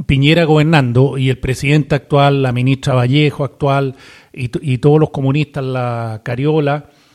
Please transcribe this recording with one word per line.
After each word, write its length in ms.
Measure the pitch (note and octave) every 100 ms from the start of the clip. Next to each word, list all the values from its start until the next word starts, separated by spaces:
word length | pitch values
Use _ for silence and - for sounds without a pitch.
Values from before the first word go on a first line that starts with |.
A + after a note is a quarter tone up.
| D#3
Piñera 400 | C#3 C#3+ E3 D#3+
gobernando 720 | D#3 D3+ E3 B2+ A#2+ C3+ C3
y 120 | C3
el 80 | B2
presidente 580 | C3 B2+ C#3 D3+ C#3+ C#3+
actual, 460 | - C#3+ C#3+ C#3
la 100 | C3
ministra 400 | B2 B2+ C3+ C#3+
Vallejo 500 | B2+ B2 C#3+ D3+ C3+
actual 520 | C#3 - D3 C#3 C3+ C3 - - _
y 160 | - B2
t-, 120 | -
y 160 | C3 B2+
todos 240 | D3 D3+
los 80 | D3+
comunistas, 560 | - C3+ C#3+ D3 D3 C3
la 560 | B2+ B2 A#2 A2+ A2
Cariola, 680 | - A#2+ C#3+ D3+ C#3+ D3 C#3+ _ _